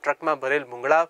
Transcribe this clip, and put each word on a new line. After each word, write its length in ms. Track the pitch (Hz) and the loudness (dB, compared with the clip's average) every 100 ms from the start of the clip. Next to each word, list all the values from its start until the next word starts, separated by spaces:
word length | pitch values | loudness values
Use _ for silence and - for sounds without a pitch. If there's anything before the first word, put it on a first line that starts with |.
ટ્રકમાં 380 | 147 - 160 143 | -4 -2 -2 -2
ભરેલ 240 | 131 147 | -2 -2
ભૂંગળા 420 | 123 123 135 160 165 | -4 -6 2 2 2